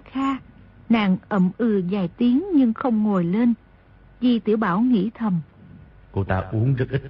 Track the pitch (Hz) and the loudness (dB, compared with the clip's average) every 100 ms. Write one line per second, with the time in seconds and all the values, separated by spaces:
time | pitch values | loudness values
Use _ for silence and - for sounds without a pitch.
0 | - 269 269 262 - - - - - 226 | -6 -6 -4 -4 -10 -20 -20 -12 0 2
1 | 202 185 - 208 180 - 233 202 175 202 | 2 0 -2 0 0 0 0 0 -2 -4
2 | 170 - 240 254 403 311 247 220 262 220 | -4 0 2 2 2 2 2 0 -2 0
3 | 214 190 170 208 240 226 - - _ - | 0 0 0 0 0 0 -6 -20 _ -20
4 | - - 247 233 - 220 214 175 254 226 | -20 -2 0 2 0 0 0 0 2 2
5 | 208 - 220 175 143 - - - - - | 0 -4 -2 -2 -4 -16 -20 -20 -20 -20
6 | - 95 92 95 92 107 123 127 - 107 | -10 -6 -2 -4 -2 -2 0 -2 -2 -6